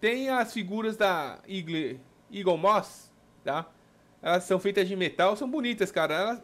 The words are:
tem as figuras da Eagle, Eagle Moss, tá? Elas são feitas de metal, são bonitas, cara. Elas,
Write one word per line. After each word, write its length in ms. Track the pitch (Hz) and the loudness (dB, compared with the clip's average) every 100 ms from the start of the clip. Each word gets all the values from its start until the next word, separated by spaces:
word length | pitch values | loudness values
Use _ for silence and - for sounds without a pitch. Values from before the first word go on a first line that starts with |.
tem 300 | 214 247 269 | -2 0 0
as 220 | 254 226 | 0 0
figuras 440 | 233 185 214 220 214 | -4 -4 -2 -2 2
da 440 | 196 175 135 - - | 2 2 -2 -8 -10
Eagle, 500 | 190 160 160 135 131 - _ - | -8 -4 -4 -4 -6 -16 _ -14
Eagle 240 | 202 185 165 | -4 0 2
Moss, 560 | 185 214 - - - _ _ _ | 4 2 0 -10 -20 _ _ _
tá? 260 | - 147 165 _ _ _ _ _ | -6 -4 -6 _ _ _ _ _
Elas 220 | 160 180 | 0 0
são 140 | 185 185 | 2 0
feitas 300 | 202 202 185 | 2 2 0
de 80 | 190 | 0
metal, 400 | 175 - 185 208 | -2 2 2 2
são 140 | 262 | -2
bonitas, 420 | 294 240 226 180 | -2 -2 0 0
cara. 220 | 175 160 | 0 0
Elas, 280 | 156 208 240 | 0 -2 -4